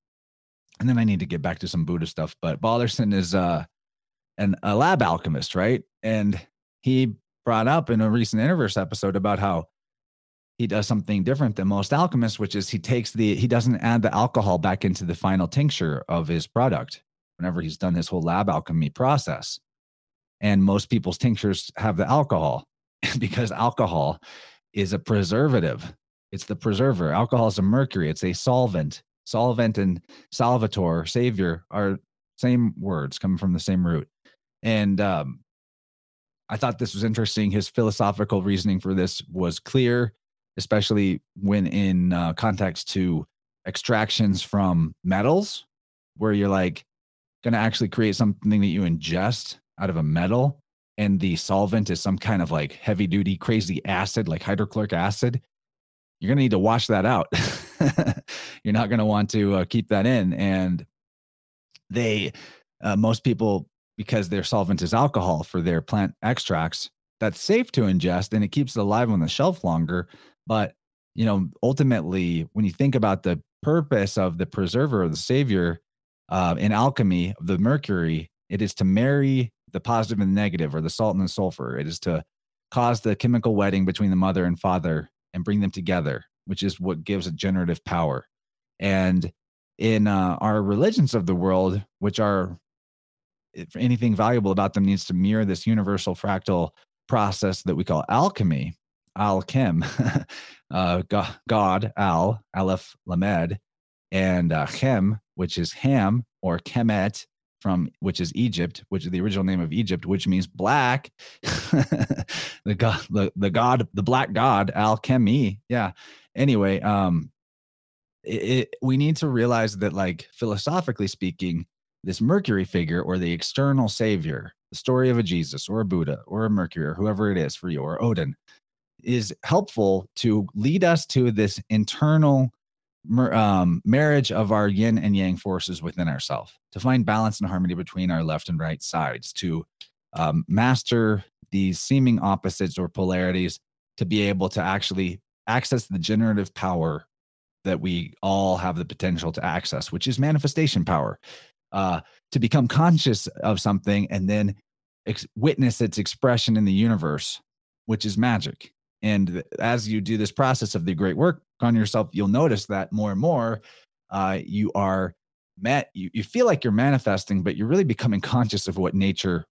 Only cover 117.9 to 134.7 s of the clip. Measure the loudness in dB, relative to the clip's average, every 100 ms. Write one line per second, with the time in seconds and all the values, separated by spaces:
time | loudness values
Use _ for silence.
117.9 | _ _ _ -8 -6 -2 -2 -2 -4 0
118.9 | 2 2 0 0 0 2 2 0 -2 -4
119.9 | -2 -4 -4 -10 -6 -4 -4 -2 -2 -2
120.9 | -4 -4 -4 -8 -4 -4 -4 -6 _ _
121.9 | _ -8 0 2 2 2 0 0 -2 0
122.9 | -2 -2 -2 -2 -4 -4 0 2 2 0
123.9 | 0 0 0 -2 -6 -10 -20 _ -8 0
124.9 | 2 4 2 2 0 -2 -6 -6 -4 0
125.9 | 0 0 -4 -6 -2 0 0 -2 -4 -4
126.9 | -2 -2 0 0 0 -2 -4 -6 -4 -4
127.9 | -2 -2 0 -4 -8 _ _ _ _ _
128.9 | _ -4 -2 -2 -8 0 0 2 0 2
129.9 | 2 -2 -2 0 2 0 -2 0 4 4
130.9 | 2 0 0 2 2 0 -2 -2 0 0
131.9 | 0 2 4 6 4 2 -4 _ _ _
132.9 | _ -2 2 2 4 4 4 4 2 2
133.9 | 2 4 2 2 0 2 2 2